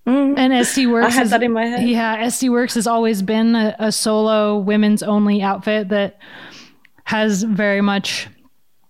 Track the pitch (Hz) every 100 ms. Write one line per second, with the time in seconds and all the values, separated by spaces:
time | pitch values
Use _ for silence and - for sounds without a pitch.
0 | - 269 277 277 262 254 240 277 247 233
1 | 233 247 233 226 240 226 233 240 240 233
2 | 226 220 240 - 262 240 247 240 214 226
3 | 226 202 190 220 226 233 214 - 214 -
4 | 220 214 214 214 208 208 196 214 214 214
5 | 214 208 208 208 196 196 214 214 196 208
6 | 196 - - - - - - _ _ _
7 | - 220 214 190 226 196 208 196 202 196
8 | - - - - _ _ _ _